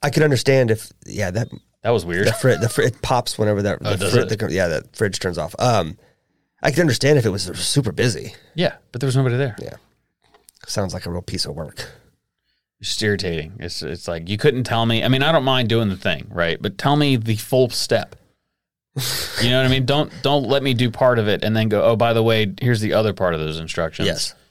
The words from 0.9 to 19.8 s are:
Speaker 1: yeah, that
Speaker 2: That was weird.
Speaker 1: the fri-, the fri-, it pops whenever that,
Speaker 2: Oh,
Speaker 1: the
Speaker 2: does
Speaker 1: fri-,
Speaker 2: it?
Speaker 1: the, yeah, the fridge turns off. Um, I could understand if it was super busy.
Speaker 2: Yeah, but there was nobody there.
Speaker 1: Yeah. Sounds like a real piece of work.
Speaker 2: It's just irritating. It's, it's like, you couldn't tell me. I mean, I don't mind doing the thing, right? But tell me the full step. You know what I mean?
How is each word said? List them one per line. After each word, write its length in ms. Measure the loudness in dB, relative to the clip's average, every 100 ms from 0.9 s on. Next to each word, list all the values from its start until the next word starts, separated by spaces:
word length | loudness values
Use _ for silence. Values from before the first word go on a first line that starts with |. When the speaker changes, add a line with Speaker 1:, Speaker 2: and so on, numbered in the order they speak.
| _ -14
Speaker 1:
yeah, 240 | -6 -4
that 180 | -2 -6 -8 _ _
Speaker 2:
That 80 | 0
was 140 | 0
weird. 220 | 0 0 0
Speaker 1:
the 60 |
fri-, 240 | 2 2 2
the 120 | 0
fri-, 180 | 0 0
it 140 | 0
pops 360 | 0 0 0 -2
whenever 240 | 0 2
that, 160 | 0 -2
Speaker 2:
Oh, 60 | -2
Speaker 1:
the 40 | -2
Speaker 2:
does 160 | 2
Speaker 1:
fri-, 100 | 2
Speaker 2:
it? 160 | 2 -2
Speaker 1:
the, 140 | -2
yeah, 160 | 0 0
the 160 | -2 -6
fridge 260 | -4 -2 -2
turns 200 | -4 -4
off. 160 | -8 -2
Um, 380 | 2 2 0 -6 _ _ _ _ _ _
I 80 | -6
could 100 | 0
understand 380 | 2 2 4 4
if 80 | 2
it 40 |
was 140 | -2 -6 -6
super 340 | -2 0 0
busy. 420 | 0 -2 -2 -10 -16 _
Speaker 2:
Yeah, 200 | -4 -4 -4 _
but 80 | -6
there 80 | 0
was 80 | 2
nobody 200 | 2 0
there. 200 | -2 -6
Speaker 1:
Yeah. 160 | -14 -16 _ _ _ _ _ _ _ _ -10
Sounds 280 | -6 -4
like 120 | -6 -8
a 40 |
real 120 | -8
piece 240 | -8 -6 -6
of 80 |
work. 360 | -8 -12 -12 -16 -16 _ _ _ _ _ _ _ _
Speaker 2:
It's 100 | -8
just 120 | -2
irritating. 520 | 0 0 -2 -4 -8 -10
It's, 220 | -12 -10
it's 260 | -10 -10 -8
like, 200 | -8 -6
you 80 | 0
couldn't 280 | 2 2
tell 200 | -2 0
me. 180 | 0 2
I 40 | 2
mean, 140 | 2
I 100 | 4
don't 120 | 2
mind 240 | 2 0 2
doing 200 | 2 0
the 80 | -2
thing, 300 | -4 -4 -6
right? 300 | -2 -2 0
But 160 | -4 -4
tell 180 | 0 2
me 200 | 4 2
the 200 | 0 -4
full 340 | 0 2 2
step. 460 | 0 0 -2 -2 -14 _ _ _ _ _ _ _ -8 -6 -6 -6 -2
You 80 | 2
know 80 | 4
what 80 | 4
I 20 |
mean? 180 | 2